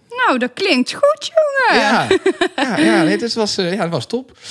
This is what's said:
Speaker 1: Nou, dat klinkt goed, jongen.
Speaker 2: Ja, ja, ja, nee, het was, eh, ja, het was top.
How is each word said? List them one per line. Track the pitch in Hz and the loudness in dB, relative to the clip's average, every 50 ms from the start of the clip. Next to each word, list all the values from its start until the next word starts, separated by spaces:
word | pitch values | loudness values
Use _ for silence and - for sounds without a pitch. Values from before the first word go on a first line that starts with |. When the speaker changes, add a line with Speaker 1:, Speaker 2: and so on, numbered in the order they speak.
| _ _ 466 494 508 | _ _ -6 -2 0
Speaker 1:
Nou, | 440 294 247 | 0 0 0
dat | 240 247 - | -2 -4 -4
klinkt | - 392 381 302 247 247 - - | -4 -2 0 0 0 -2 -2 -2
goed, | - - 571 622 605 - - - | 0 0 0 0 -2 -6 -2 0
jongen. | 659 622 587 554 539 508 453 330 247 220 | 0 0 2 0 0 2 2 2 2 2
Speaker 2:
Ja, | 208 226 196 147 - 381 359 - 392 - - - 349 - | 4 2 2 2 2 0 2 2 0 0 0 -2 -2 -2
ja, | - 277 262 202 | -2 -2 -2 0
ja, | - 320 - 330 - 330 | 2 2 2 4 2 2
nee, | 311 208 | 2 0
het | 208 233 233 226 | 0 -2 -4 -2
was, | 233 214 196 - | -2 -2 -2 -2
eh, | - 190 170 185 | -2 -2 -2 -2
ja, | 214 | -2
het | 180 170 | -2 -2
was | 170 139 - | -4 -4 -4
top. | - - 247 262 - - - - - | -4 -6 -8 -8 -10 -18 -20 -18 -12